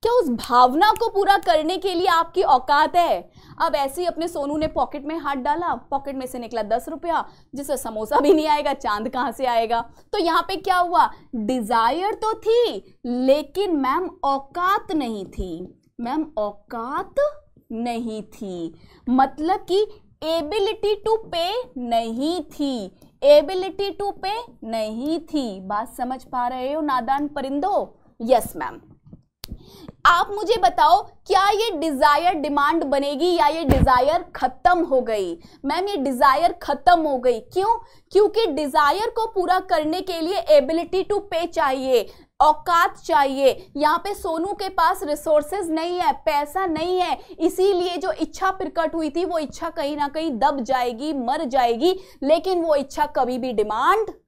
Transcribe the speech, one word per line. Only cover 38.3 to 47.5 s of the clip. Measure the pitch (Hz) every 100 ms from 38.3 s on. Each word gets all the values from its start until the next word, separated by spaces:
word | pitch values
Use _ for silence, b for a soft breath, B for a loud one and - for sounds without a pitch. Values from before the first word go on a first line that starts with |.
| 415 453
डिजायर | 285 302 302 294 339 453
को | 453 453
पूरा | - 349 370
करने | 381 339 302 349
के | 381 339
लिए | 320 392 - 302
ability | 262 320 339 370 370
to | 415 -
pay | 330 339
चाहिए, | 339 294 262 262 254 190 B B _
औकात | 208 - - 339 370 381
चाहिए। | - 320 277 269 269 - - -
यहाँ | 302 339
पे | 370
सोनू | 403 381 330 359
के | 403 381
पास | 381 330 359
रिसोर्सेज | 285 294 330 302 294 381 349
नहीं | 320 330 359
है, | 330
पैसा | 269 - 294 294 370 381
नहीं | 311 339 370
है, | 349 254 B 370
इसीलिए | 330